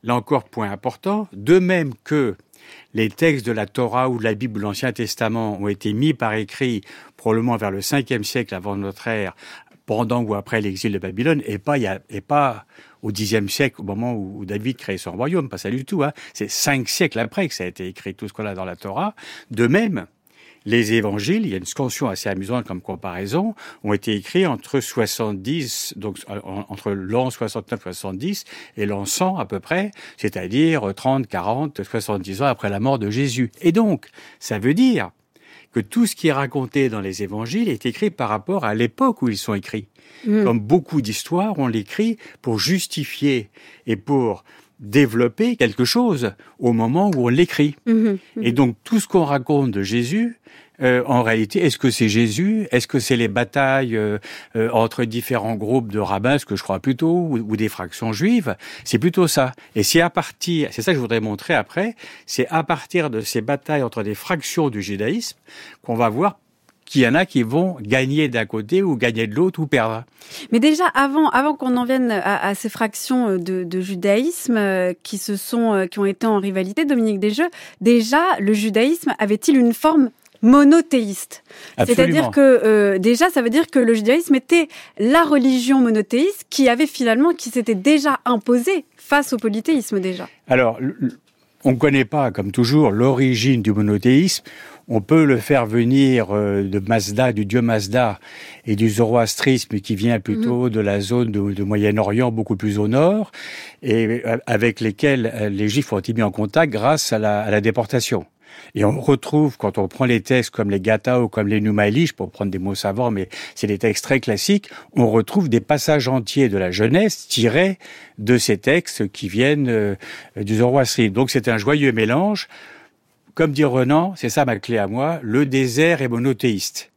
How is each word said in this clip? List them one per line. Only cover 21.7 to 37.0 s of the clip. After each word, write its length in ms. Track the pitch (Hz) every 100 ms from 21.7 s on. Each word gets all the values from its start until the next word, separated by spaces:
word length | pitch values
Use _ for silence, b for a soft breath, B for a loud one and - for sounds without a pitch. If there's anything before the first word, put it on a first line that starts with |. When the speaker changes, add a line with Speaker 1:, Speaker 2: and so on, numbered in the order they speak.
| - 131 - 131
Speaker 1:
assez 180 | 92 110
amusante 380 | 95 98 123 120
comme 160 | 92
comparaison, 720 | - 95 98 87 98 135 214 208 B B
ont 100 | -
été 220 | 104 - 104
écrits 320 | 95 180 185
entre 320 | 120 - 139
soixante-dix, 1120 | - - 110 - 110 101 95 165 131 - - -
donc, 220 | 104 95 -
euh, 80 | 101
en, 220 | - 95 -
entre 220 | 95 -
l'an 380 | 98 95 113 127
soixante-neuf 540 | - 110 117 101 113
soixante-dix 640 | - 90 98 95 147 202 - B B -
et 120 | 104
l'an 180 | 101 98
cent 320 | - 185 190
à 80 | 117
peu 140 | 101
près, 320 | - 170 202 B B B
c'est-à-dire, 720 | 107 92 90 117 160 160 104
euh, 40 |
trente, 340 | 98 - 135 120
quarante, 560 | 95 90 120 151 -
soixante-dix 580 | 98 117 107 101 90 95
ans 60 | 139
après 240 | 117 104
la 80 | 101
mort 180 | 120 135
de 140 | 104
Jésus. 400 | 107 139 120 120 -
Et 100 | 165
donc, 360 | 170 220 156 - B B B
ça 180 | - 107
veut 160 | 110
dire 380 | 165 262 214 92 _ _ _ b b b
que 80 | -
tout 260 | 104 - 233
ce 80 | -
qui 140 | 165
est 20 |
raconté 580 | 139 139 139 127 147 135
dans 120 | 110